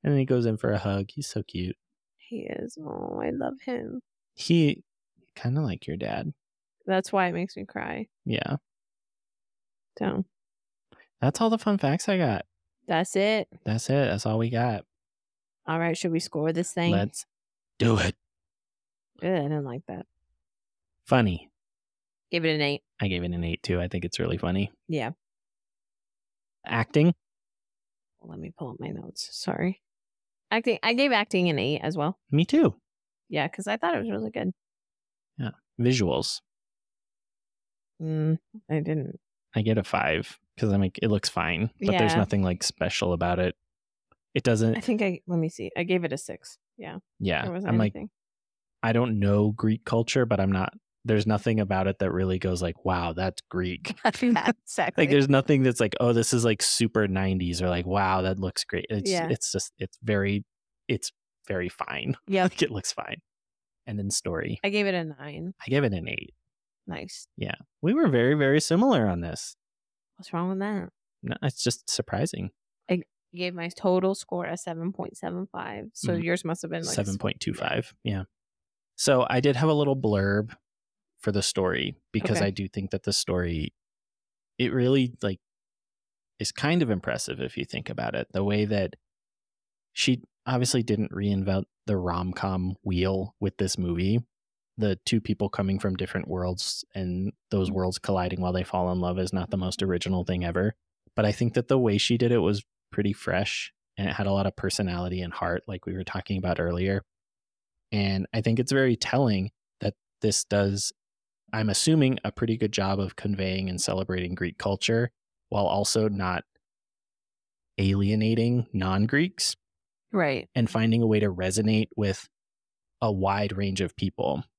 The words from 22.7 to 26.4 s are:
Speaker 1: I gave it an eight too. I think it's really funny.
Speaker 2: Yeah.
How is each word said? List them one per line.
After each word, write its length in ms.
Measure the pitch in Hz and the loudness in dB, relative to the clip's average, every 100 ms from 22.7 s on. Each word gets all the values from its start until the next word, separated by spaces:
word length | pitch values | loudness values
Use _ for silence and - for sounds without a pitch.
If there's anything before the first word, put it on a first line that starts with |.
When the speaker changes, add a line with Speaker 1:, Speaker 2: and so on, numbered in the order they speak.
| 143 _ _ | -2 _ _
Speaker 1:
I 60 | 101 | -2
gave 160 | 90 | 0
it 80 | 87 | -2
an 120 | 87 | -2
eight 200 | 85 82 | -2 -4
too. 160 | - 90 | -2 -2
I 60 | 90 | 0
think 180 | 90 87 | -4 -6
it's 140 | - | -4
really 180 | 85 87 | -2 -2
funny. 340 | 87 92 101 _ - | 0 0 -2 _ -6
Speaker 2:
Yeah. 240 | 156 117 165 _ _ _ _ _ _ _ _ _ _ _ _ | -4 -4 -8 _ _ _ _ _ _ _ _ _ _ _ _